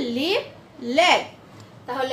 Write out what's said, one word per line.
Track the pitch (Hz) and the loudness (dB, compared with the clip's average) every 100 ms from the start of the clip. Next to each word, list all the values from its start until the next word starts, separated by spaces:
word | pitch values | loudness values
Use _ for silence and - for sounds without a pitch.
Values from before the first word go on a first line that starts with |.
| 247 240 | -2 -2
lip, | 320 453 - - - - 240 277 | -2 -2 -4 -16 -20 -12 -2 2
leg। | 349 233 - - - - - - - | 4 4 0 -16 -20 -20 -20 -20 -10
তাহলে | 269 262 | -4 -2